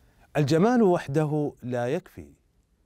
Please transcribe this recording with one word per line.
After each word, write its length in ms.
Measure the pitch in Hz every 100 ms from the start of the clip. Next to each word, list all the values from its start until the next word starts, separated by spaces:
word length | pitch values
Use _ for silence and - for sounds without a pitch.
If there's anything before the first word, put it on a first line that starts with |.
| _ _ _ -
الجمال 460 | 139 160 208 247
وحده 680 | 202 175 - 143 156 151 147 -
لا 240 | 123 123 120
يكفي. 460 | 165 185 - 73 71 _ _ _ _